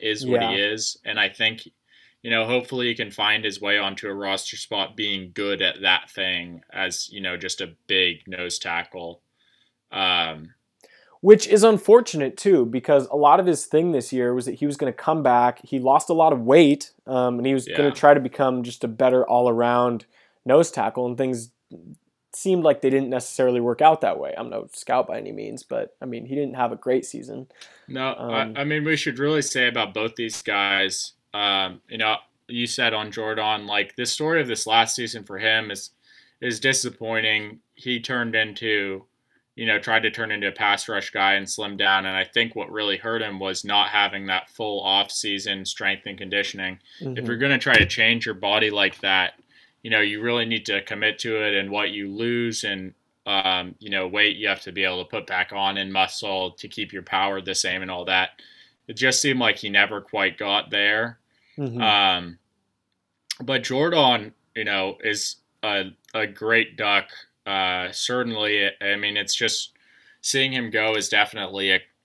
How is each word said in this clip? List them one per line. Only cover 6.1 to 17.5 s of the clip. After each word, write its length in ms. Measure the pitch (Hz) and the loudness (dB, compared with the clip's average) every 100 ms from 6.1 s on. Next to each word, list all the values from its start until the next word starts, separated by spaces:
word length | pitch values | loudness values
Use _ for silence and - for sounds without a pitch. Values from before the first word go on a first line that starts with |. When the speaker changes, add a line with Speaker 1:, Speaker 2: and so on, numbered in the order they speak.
| - 92 90 87 85 - | -6 -4 -4 -6 -14 -12
Speaker 1:
as, 380 | - 95 87 - | -6 -4 -4 -10
you 120 | 101 | -8
know, 160 | 95 90 | -8 -6
just 240 | 87 - | -8 -8
a 140 | 92 82 - | -10 -10 -2
big 400 | 95 90 80 - | 2 2 0 -10
nose 320 | 92 90 - | -8 -8 -6
tackle. 640 | 95 85 87 92 85 85 _ _ _ _ _ _ _ | -6 -6 -6 -10 -14 -14 _ _ _ _ _ _ _
Um, 640 | - 95 90 82 78 80 _ _ _ - _ _ _ | -2 0 2 0 -6 -14 _ _ _ -20 _ _ _
Speaker 2:
Which 260 | 185 214 - | 8 8 8
is 160 | 208 | 6
unfortunate, 720 | 220 214 - 226 233 156 135 - | 6 4 8 6 6 -2 -4 -2
too, 280 | 196 175 117 | 4 4 4
because 420 | 123 120 143 127 | 0 4 4 4
a 80 | 143 | 4
lot 240 | 147 165 | 6 8
of 60 | 180 | 6
his 200 | 156 - | 0 0
thing 260 | 156 175 | 0 2
this 220 | 151 117 | 0 -2
year 200 | 127 123 | 0 0
was 120 | 127 123 | 0 -4
that 100 | - | -4
he 100 | 147 | -4
was 120 | 143 | -2
gonna 160 | 135 | -4
come 300 | - - 160 | -4 -2 2
back. 360 | 135 120 123 - - | 4 4 4 0 -6
He 140 | 139 | -2
lost 300 | 127 147 - | 4 4 4
a 40 | |
lot 180 | 165 160 | 4 4
of 100 | 135 | 4
weight, 500 | 113 147 156 143 - _ - | 6 8 8 6 -2 _ -4
um, 320 | 127 123 120 | 0 0 0
and 60 | |
he 80 | 127 | 0